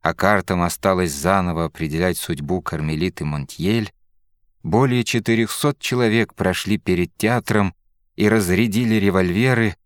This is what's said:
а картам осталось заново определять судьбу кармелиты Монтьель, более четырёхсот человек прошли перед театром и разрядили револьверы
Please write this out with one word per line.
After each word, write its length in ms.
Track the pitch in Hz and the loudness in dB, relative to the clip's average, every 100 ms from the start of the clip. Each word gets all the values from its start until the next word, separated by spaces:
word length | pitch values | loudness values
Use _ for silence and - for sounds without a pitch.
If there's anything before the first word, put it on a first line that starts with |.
а 100 | 82 | -4
картам 480 | 82 95 104 90 90 | 0 2 2 0 -2
осталось 520 | 87 - 98 92 87 | -2 -2 0 2 0
заново 520 | 71 85 98 90 82 | -2 0 2 0 -2
определять 540 | 82 - 80 78 92 90 | -6 -6 -4 0 -2 -2
судьбу 420 | - 78 71 92 | -6 -8 -4 -6
кармелиты 640 | - 80 76 78 90 - | -4 -6 -4 -2 -4 -4
Монтьель, 680 | 73 73 69 - 87 117 104 _ _ _ _ _ _ _ | -6 -6 -8 -6 -2 -2 -2 _ _ _ _ _ _ _
более 400 | 80 101 131 123 | -2 2 2 0
четырёхсот 760 | 113 120 107 113 110 - 147 143 | 0 -2 0 0 0 0 -2 -2
человек 560 | - 123 117 113 110 | -4 0 2 2 0
прошли 420 | - 92 90 98 104 | -2 -2 -2 -2 -2
перед 400 | - 90 87 _ | 0 -2 -2 _
театром 580 | - 123 - 107 95 - _ _ _ - | 0 0 0 0 0 -4 _ _ _ 0
и 120 | 104 | 2
разрядили 680 | 110 90 92 117 101 117 110 | 2 2 2 2 0 2 2
револьверы 800 | 101 95 92 90 131 120 110 - | 2 2 2 2 2 2 0 -2